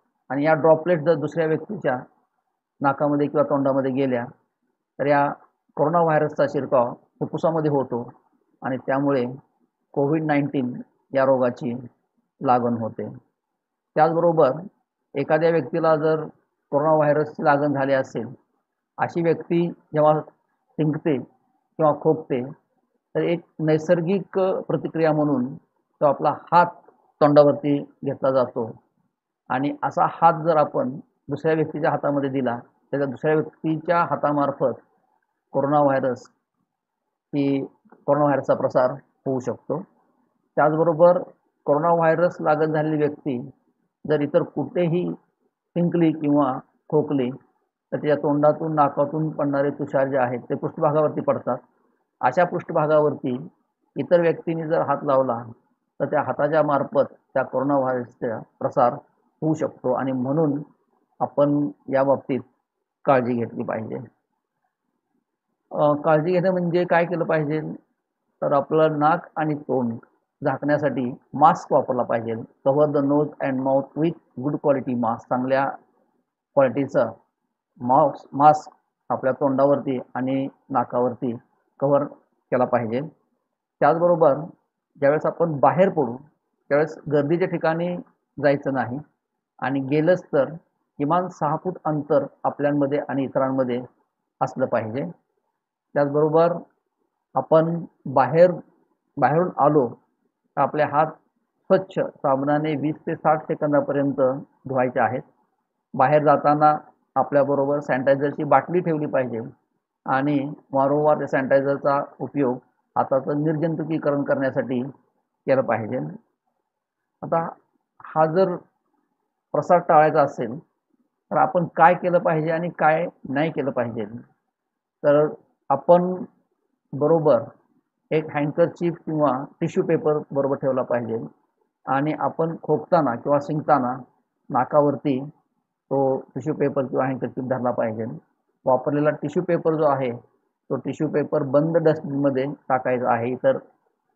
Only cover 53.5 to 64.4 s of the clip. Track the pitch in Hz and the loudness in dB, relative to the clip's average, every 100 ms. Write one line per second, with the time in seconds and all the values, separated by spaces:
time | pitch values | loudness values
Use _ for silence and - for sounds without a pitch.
53.5 | _ _ _ _ - 139 175 170 160 - | _ _ _ _ -8 2 4 4 0 -4
54.5 | 165 156 160 135 143 147 135 131 117 120 | -6 -2 -2 0 -2 2 2 2 -2 -6
55.5 | 113 _ _ _ - 139 147 135 127 143 | -16 _ _ _ -6 -4 -2 -2 -2 0
56.5 | 156 151 139 139 143 127 - _ 135 123 | 2 2 0 0 0 0 -2 _ -4 -2
57.5 | 131 139 143 131 127 117 - 127 110 - | -2 0 0 0 -4 -6 -8 -8 -8 -12
58.5 | - 123 151 123 139 - _ _ - 156 | -8 -4 2 0 0 -10 _ _ -6 -2
59.5 | 151 - - 127 127 135 131 127 147 156 | -2 -4 -4 -4 -2 -2 -4 -2 0 0
60.5 | 139 - _ _ _ _ - - - 143 | -2 -8 _ _ _ _ -8 -4 0 2
61.5 | 147 147 - - 135 139 127 - 127 - | 2 -2 -6 -4 0 2 0 -2 -6 -6
62.5 | _ _ _ _ _ - 131 120 120 113 | _ _ _ _ _ 2 2 2 -2 -4
63.5 | 117 117 101 110 127 117 _ _ _ | -6 -6 -6 -6 -10 -12 _ _ _